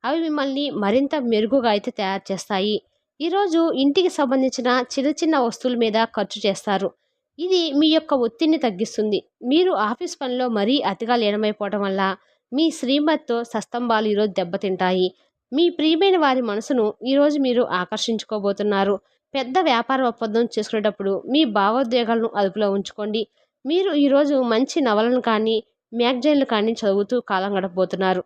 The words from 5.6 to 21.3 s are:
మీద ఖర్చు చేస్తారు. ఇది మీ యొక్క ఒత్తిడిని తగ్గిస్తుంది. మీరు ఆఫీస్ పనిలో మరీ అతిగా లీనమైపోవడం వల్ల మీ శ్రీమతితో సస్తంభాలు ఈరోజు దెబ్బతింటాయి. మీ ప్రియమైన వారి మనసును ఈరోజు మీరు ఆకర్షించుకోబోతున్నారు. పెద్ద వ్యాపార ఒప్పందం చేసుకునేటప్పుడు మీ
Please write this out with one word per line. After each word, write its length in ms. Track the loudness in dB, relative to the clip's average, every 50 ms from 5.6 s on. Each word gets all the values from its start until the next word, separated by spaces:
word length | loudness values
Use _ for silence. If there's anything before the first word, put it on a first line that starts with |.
| -4 -4 0
మీద 220 | 0 0 0 2 0 0
ఖర్చు 320 | 0 -2 -6 -6 -6 -6 -4
చేస్తారు. 480 | -2 -2 -2 -2 -4 -2 -2 -2 -2 -4 -6 _ _ _ _ _ _ _ _ -8
ఇది 220 | -4 0 0 0 0 0 2
మీ 160 | 2 4 4
యొక్క 260 | 4 2 0 0 -2
ఒత్తిడిని 440 | 0 0 -2 -2 -2 0 0 2 2
తగ్గిస్తుంది. 600 | 0 -2 -2 -2 -6 -6 -4 -4 -2 -2 -2 -2 -4 _ _ _ -4
మీరు 300 | 0 2 2 2 2 2 0
ఆఫీస్ 340 | 0 -2 -2 -4 -8 -10 -8
పనిలో 300 | _ -6 -6 -2 -2 -2 -2
మరీ 280 | 0 0 0 2 0 0 0
అతిగా 320 | -2 -4 -4 -2 -2 0
లీనమైపోవడం 640 | 0 2 0 0 0 -2 -2 -2 _ -6 -6 -4 -4
వల్ల 220 | -2 -2 -2 0 0 -2 -2 -4 _ _ _ _ _ _ -2
మీ 120 | 0 0 0
శ్రీమతితో 680 | 0 -2 -2 0 0 0 2 0 0 -2 -2 -4 -4 -4 -4
సస్తంభాలు 640 | -6 -6 -8 -8 _ -8 -6 -2 0 0 0 2 0
ఈరోజు 240 | 2 2 0 0 0
దెబ్బతింటాయి. 760 | -4 -4 -4 -4 -4 -4 -4 -2 2 2 2 4 2 0 0 -2 _ _ _ _ _ _ _ -2
మీ 120 | 0 0 0
ప్రియమైన 460 | 0 0 0 0 2 4 4 4 4 4
వారి 240 | 4 2 2 0 -2
మనసును 420 | -2 -4 -4 -2 -2 0 0 2 0 -2 _ -2
ఈరోజు 320 | 0 2 4 4 2 2 2
మీరు 240 | 0 2 2 2 0 0 0
ఆకర్షించుకోబోతున్నారు. 1200 | -4 -4 -4 -6 -6 -4 -4 -4 -4 -4 _ -8 -4 -2 -2 -2 0 -2 0 2 2 2 0 0 -2 _ _ _ _ _ _ _
పెద్ద 220 | -6 -6 -2 0 0
వ్యాపార 400 | 2 2 2 0 0 0 0 0 0
ఒప్పందం 420 | 0 -2 _ -6 -2 0 0 0
చేసుకునేటప్పుడు 680 | 0 -2 -6 -6 -2 -4 0 0 0 -2 _ -2 -2 -2 -2 -4
మీ 120 | 0